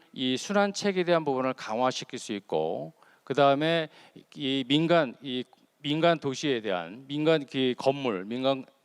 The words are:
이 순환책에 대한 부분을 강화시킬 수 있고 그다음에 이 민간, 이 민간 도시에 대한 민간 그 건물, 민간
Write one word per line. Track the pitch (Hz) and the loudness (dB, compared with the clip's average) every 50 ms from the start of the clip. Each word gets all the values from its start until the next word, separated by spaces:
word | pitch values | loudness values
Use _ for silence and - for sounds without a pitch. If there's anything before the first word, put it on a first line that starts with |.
| _ _ | _ _
이 | - - 131 127 127 | -8 -4 -2 -2 -2
순환책에 | 120 - - 202 202 202 202 190 - - 202 185 185 170 | -2 -2 0 2 2 2 2 0 -2 -2 -2 0 0 2
대한 | 170 175 165 156 | 2 2 2 2
부분을 | 143 131 127 131 131 123 | 0 0 0 0 -2 -4
강화시킬 | - - 110 110 117 127 127 123 - 123 - - 117 | -4 -6 -4 -2 0 0 0 0 -2 -8 -10 -12 -10
수 | - - | -8 -8
있고 | 104 101 - - 87 78 78 80 98 131 151 160 - _ _ _ _ _ _ | -8 -8 -6 -4 -2 -2 -2 -2 -4 -6 -8 -12 -14 _ _ _ _ _ _
그다음에 | - 131 143 139 139 139 143 156 160 165 165 156 151 - - - - - - - _ - | -2 2 4 4 4 4 4 2 0 0 0 -2 -4 -10 -18 -20 -20 -20 -20 -20 _ -12
이 | 151 143 135 135 135 127 | -6 -4 -2 -2 -2 0
민간, | 120 143 151 170 160 175 165 147 120 - - | 2 2 4 4 4 4 4 4 2 -2 -10
이 | 143 135 127 127 120 _ _ _ _ _ _ _ | -10 -8 -6 -6 -8 _ _ _ _ _ _ _
민간 | 135 147 147 160 160 170 165 147 | -6 -4 0 2 4 4 4 2
도시에 | - 139 127 - 156 143 131 113 | 0 -4 -4 -2 -2 0 0 0
대한 | 107 104 92 87 82 85 101 131 135 | 0 -2 -2 -2 -4 -6 -10 -14 -12
민간 | 135 143 147 156 160 160 156 135 | -8 -4 0 4 4 4 4 2
그 | - - 135 131 127 120 - | -2 -2 0 0 0 0 0
건물, | - 135 139 143 135 123 101 90 95 | 0 0 0 0 0 -2 -2 -4 -4
민간 | 104 120 127 131 135 135 131 120 - _ _ | -6 -4 -2 0 0 0 -2 -4 -14 _ _